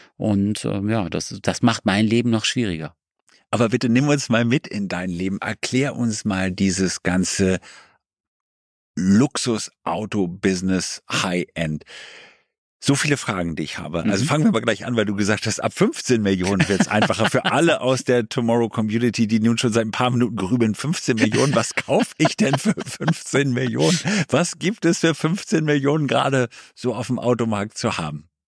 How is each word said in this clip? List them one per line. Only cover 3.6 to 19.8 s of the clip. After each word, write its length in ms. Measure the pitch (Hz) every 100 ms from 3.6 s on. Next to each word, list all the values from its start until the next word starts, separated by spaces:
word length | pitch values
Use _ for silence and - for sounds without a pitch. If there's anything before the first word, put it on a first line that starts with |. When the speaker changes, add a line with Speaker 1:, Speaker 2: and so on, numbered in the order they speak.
| 113
Speaker 2:
bitte 180 | 117 123
nimm 200 | 120 143
uns 200 | 147 -
mal 160 | 113
mit 220 | 117 120 -
in 220 | 104 98
dein 200 | 90 92
Leben. 320 | 85 95 98
Erklär 560 | - - - 127 139 -
uns 300 | 120 104 107
mal 260 | 92 92
dieses 500 | 92 98 92 92 -
ganze 580 | - 90 87 - 95 92 - - - _ _ _ _ _ _ _ _ _ _ -
Luxusauto-Business 2000 | 92 101 143 - 127 107 - _ - 87 104 104 87 90 98 92 95 92 - - -
High-End. 720 | 135 95 90 - - 82 76 - - - - - _ _ _ _ _
So 120 | - 139
viele 200 | 147 143
Fragen, 380 | - 98 85
die 80 | 80
ich 160 | 76 -
habe. 240 | 78 82 104
Also 180 | 98
Speaker 1:
Mhm. 40 | 139
Speaker 2:
fangen 160 | 147 214
wir 40 |
mal 100 | -
gleich 240 | - 104
an, 120 | 95 117
weil 80 |
du 100 | 104
gesagt 320 | 101 101 107 110
hast, 140 | -
ab 120 | -
fünfzehn 480 | - 214 - - 120
Millionen 480 | 101 95 90 98 87
wird's 200 | 95 -
einfacher 420 | 107 123 104 113
für 140 | 127
alle 360 | - 123 165 -
aus 220 | 127 127
der 260 | - 123 113
Tomorrow 400 | - 117 117 113
Community, 600 | - 110 113 120 107 107
die 100 | 113
nun 180 | 113 113
schon 160 | 123
seit 140 | 110